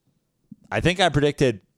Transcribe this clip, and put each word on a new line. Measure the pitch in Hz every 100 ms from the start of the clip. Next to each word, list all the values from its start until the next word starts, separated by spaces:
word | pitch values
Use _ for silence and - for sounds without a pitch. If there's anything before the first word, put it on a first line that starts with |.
| _ _ _ _ _ - -
I | 104
think | 135 180
I | 180
predicted | 143 143 139 135 107 _